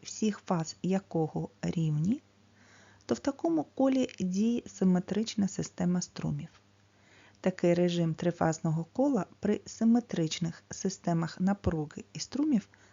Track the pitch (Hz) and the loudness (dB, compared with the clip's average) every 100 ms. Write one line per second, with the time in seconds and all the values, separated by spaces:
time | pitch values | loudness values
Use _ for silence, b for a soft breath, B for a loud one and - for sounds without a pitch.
0 | - - 220 202 - 175 160 - 180 190 | -10 -2 -2 -2 -2 -2 -2 -4 -2 -2
1 | - 165 156 160 160 - 170 170 160 151 | 0 -2 -2 -2 -8 -6 -4 0 0 0
2 | 170 285 - _ _ b b b b b | 0 -2 -4 _ _ b b b b b
3 | - 233 - 277 330 330 285 - 269 262 | -4 -2 -2 -2 0 0 -2 0 2 2
4 | 254 - 185 185 220 240 - - 190 180 | 0 -2 -2 0 2 0 -4 0 2 4
5 | - 190 226 - 196 - 160 - 180 180 | 2 -2 -2 -2 -2 -2 -6 -2 0 0
6 | - - 156 147 160 - _ _ _ b | -2 -6 -6 -4 -8 -16 _ _ _ b
7 | b b b b 190 185 175 170 180 175 | b b b b -2 2 4 4 4 2
8 | 165 160 175 165 165 160 165 160 165 - | 0 0 -2 0 0 0 0 -2 -2 0
9 | 277 247 175 - 202 208 - - 226 233 | 2 2 -2 -4 -2 -2 -4 0 4 4
10 | 233 - 160 - 165 - - - 190 - | 2 -2 -2 -2 -4 -6 -14 -6 -4 -2
11 | - 170 165 - 185 202 - 160 151 - | 0 0 0 0 0 0 0 -2 -4 -10
12 | - 160 - 254 302 240 - b b | -14 -12 -8 -4 0 0 -2 b b